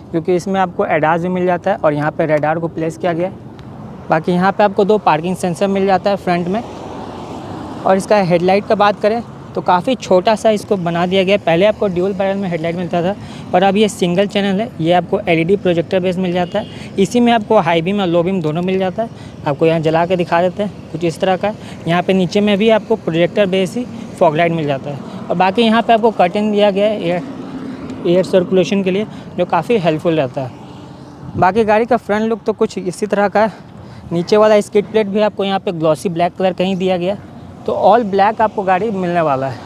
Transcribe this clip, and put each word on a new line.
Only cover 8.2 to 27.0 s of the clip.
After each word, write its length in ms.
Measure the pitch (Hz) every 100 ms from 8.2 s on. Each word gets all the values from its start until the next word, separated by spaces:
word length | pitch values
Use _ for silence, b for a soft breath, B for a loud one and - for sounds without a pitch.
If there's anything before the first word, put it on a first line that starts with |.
| 175 175 180 196 202
का 80 | 208
बात 240 | 208 202
करें 200 | 208 233 - - - -
तो 60 |
काफ़ी 320 | 160 180 269 254
छोटा 380 | - 185 190 208
सा 140 | 226
इसको 260 | 208 - 202
बना 280 | 170 170 180
दिया 180 | 190
गया 120 | 185 202
है। 80 | 170
पहले 200 | 165 208
आपको 220 | 214 208
dual 260 | 175 190
viral 240 | 196 196 196
में 100 | 196
headlight 260 | 170 170 170
मिलता 260 | 175 175
था, 100 | 170 208 B B B
पर 120 | 180
अब 120 | 196 196
ये 120 | 214
single 380 | - 180 175 202
channel 340 | 202 202 190
है। 80 | 233 -
ये 140 | 160
आपको 260 | 175 175 196
LED 340 | - 160 165 202
projector 420 | 185 170 160 190
base 180 | 180 180
मिल 140 | 185
जाता 260 | 180 175 202
है। 340 | 240 - - -
इसी 200 | 190 240
में 120 | 240
आपको 240 | 233 214 220
हाई 240 | 165 170
beam 180 | 165 202
और 60 | 185
low 140 | 170
beam 160 | 170 190
दोनों 200 | 151 156
मिल 160 | 180 190
जाता 240 | 185 180
है। 60 | 226 B B B 151
आपको 180 | 139 160
यहाँ 140 | 165
जला 260 | 156 160 175
के 100 | 185
दिखा 260 | 165 170
देते 220 | 180 175
हैं, 80 | 202 - -
कुछ 120 | 156
इस 160 | 170 160
तरह 160 | 190 185
का 100 | 202
है। 80 | 214 B B 170
यहाँ 140 | 175
पे 100 | 180
नीचे 280 | 190 175 208
में 160 | 208 196
भी 120 | 226
आपको 240 | 214 214 220
projector 480 | - 165 170 214 196
base 280 | 190 185 240
ही 80 | 247 B B -
fog 160 | 170 151
light 160 | 170
मिल 140 | 165 147
जाता 240 | 135 147
है। 100 | 135 B B
और 140 | - 175
बाकी 260 | 185 196
यहाँ 200 | 226 226
पे 120 | 233
आपको 180 | 226 226
curtain 400 | 208 180 208 214
दिया 200 | 202 208
गया 140 | 190 208
है 160 | 214